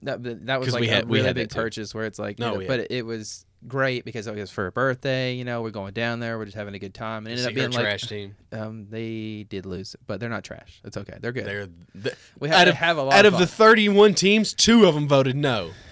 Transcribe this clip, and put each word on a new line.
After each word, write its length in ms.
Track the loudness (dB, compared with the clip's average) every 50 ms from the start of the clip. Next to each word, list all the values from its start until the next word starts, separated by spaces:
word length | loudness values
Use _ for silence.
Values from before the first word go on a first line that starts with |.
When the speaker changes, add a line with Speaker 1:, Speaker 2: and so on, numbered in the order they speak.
| -10
Speaker 1:
that, 200 | -8 -8 -8 -8
that, 240 | -10 -10 -10 -6
that 140 | -4 -4 -2
was, 80 | -2 -2
Speaker 2:
'Cause 60 | -2
Speaker 1:
like, 60 | 0
Speaker 2:
we 80 | 0 2
Speaker 1:
a 60 | 2
Speaker 2:
had, 140 | 0 0 2
we 100 | 0 2
Speaker 1:
really 80 | 2
Speaker 2:
had 100 | 0 0
Speaker 1:
big 120 | -2 -4 -4
Speaker 2:
that 60 | -4
too. 60 | -4
Speaker 1:
purchase 340 | -4 -4 -6 -8 -10 -10 -8
where 120 | -8 -8
it's 120 | -8 -8 -8
like, 200 | -10 -10 -8 -6
you 60 | -6
Speaker 2:
No, 80 | -4 -4
Speaker 1:
know, 60 | -4
Speaker 2:
we 80 | -4
Speaker 1:
but 140 | -4 -4 -4
Speaker 2:
had 100 | -4 -4
Speaker 1:
it, 0 | -6 -6
it 80 | -6
was 380 | -6 -8 -10 -10 -12 -14 -16 _ _ _ _ -18
great 380 | -8 -4 -2 -2 0 -2 -4 -6
because 220 | -8 -10 -10 -8
it 80 | -8 -8
was 160 | -8 -8 -8
for 140 | -6 -6 -6
her 60 | -4 -2
birthday. 600 | -2 -2 -2 -2 -2 -4 -4 -2 -2 -2 -4 -4
You 100 | -6 -6
know, 180 | -6 -6 -6 -6
we're 80 | -8
going 240 | -8 -8 -10 -8 -6
down 240 | -4 -4 -4 -4 -4
there, 160 | -6 -6 -6
we're 80 | -8 -8
just 120 | -10 -10
having 180 | -10 -10 -10 -10
a 40 | -12
good 140 | -12 -12 -12
time, 340 | -12 -10 -10 -10 -10 -10
and 20 | -8 -6 -4
it 20 |
Speaker 2:
You 60 | -4
Speaker 1:
ended 0 |
up 80 | -4 -2
Speaker 2:
see 60 | -2
her 80 | -4 -2
Speaker 1:
being, 80 | -2
like, 220 | -2 -2 -2 -2 -4
Speaker 2:
trash 100 | -6 -8
team? 260 | -8 -10 -10 -12 -14 _ _ _ -12
Speaker 1:
um, 340 | -10 -10 -10 -12 -14 -14 -12
they 560 | -10 -10 -8 -8 -8 -8 -8 -8 -10 -10 -12 -10
did 160 | -10 -10 -8
lose, 300 | -8 -10 -10 -10 -12 -14 -18 _
but 120 | -10 -8 -8
they're 80 | -6 -8
not 140 | -8 -8 -10
trash. 360 | -12 -16 -16 -16 -20 -20 _ _
It's 120 | -14 -12
okay. 200 | -12 -12 -12 -16 -10
They're 120 | -10 -8 -8
good. 140 | -6 -8
Speaker 2:
They're 220 | -6 -8 -8 -10 -12 -14 -20 -20 _ _
the, 200 | -8 -8 -8 -8 -8 -16 -20 _ -8
Speaker 1:
We 80 | -4 2
have, 100 | 6 6
Speaker 2:
out 60 | 6
Speaker 1:
they 60 | 6 6
Speaker 2:
of, 40 |
Speaker 1:
have 200 | 2 0 0 0 0
a 40 | 0
lot 100 | 4 4
Speaker 2:
out 120 | 6 6
Speaker 1:
of 80 | 6 6
Speaker 2:
of 60 | 6
the 60 | 2
Speaker 1:
fun. 220 | 0 4 6 8 8
Speaker 2:
thirty-one 460 | 8 8 6 4 6 8 8 8 6
teams, 380 | 4 4 4 4 4 2 0 0
two 320 | 0 4 6 8 8 8
of 100 | 8 6
'em 120 | 4 2 4
voted 280 | 4 4 4 4 0
no, 340 | 0 0 0 0 0 -2 -6 -10 -14 -20 -20